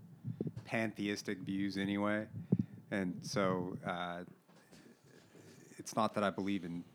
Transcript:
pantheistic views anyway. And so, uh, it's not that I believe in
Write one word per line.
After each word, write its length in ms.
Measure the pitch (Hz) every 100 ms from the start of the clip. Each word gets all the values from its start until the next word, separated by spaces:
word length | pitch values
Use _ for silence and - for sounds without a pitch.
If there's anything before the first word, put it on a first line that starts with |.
| - - - - - - -
pantheistic 760 | 120 110 - 101 101 - 95
views 380 | 104 98 98 95
anyway. 480 | 98 101 104 107 107 - - - - - -
And 260 | 101 92 -
so, 520 | - 104 95 92 90 -
uh, 360 | 95 87 87 87 87 - - - - - - - - - - - - - - -
it's 160 | - 113
not 180 | 107
that 100 | 107
I 60 | 98
believe 360 | 95 98 98 85
in 180 | 87 -